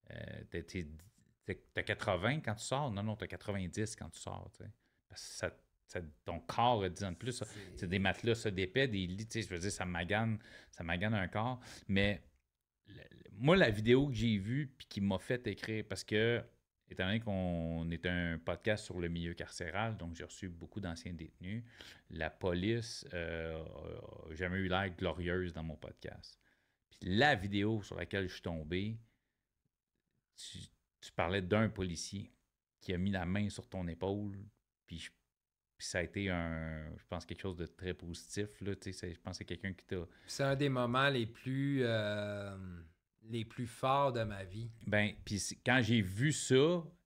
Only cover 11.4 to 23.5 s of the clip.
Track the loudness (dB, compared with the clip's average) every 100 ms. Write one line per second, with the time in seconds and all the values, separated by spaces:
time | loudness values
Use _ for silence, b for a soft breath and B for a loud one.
11.4 | -2 -4 B B 2 4 6 2 -6 _
12.4 | _ _ _ _ -20 -18 -18 -20 -18 2
13.4 | 6 8 8 6 8 8 8 4 4 4
14.4 | 2 -2 -2 -10 -8 0 2 2 0 -2
15.4 | -2 -4 -2 -4 -4 -8 2 4 4 2
16.4 | -2 _ _ _ _ -2 2 2 2 0
17.4 | 2 0 0 -2 -2 0 0 2 2 0
18.4 | -2 -2 0 0 -2 -4 -2 -2 -4 -6
19.4 | -10 -6 -4 -2 -2 -4 -8 -8 -12 -10
20.4 | -10 -10 -10 -8 -6 -6 -8 -10 -12 _
21.4 | -8 -8 -8 B B B _ -4 -4 0
22.4 | 0 2 2 0 -2 -10 -8 -6 -4 -4
23.4 | -4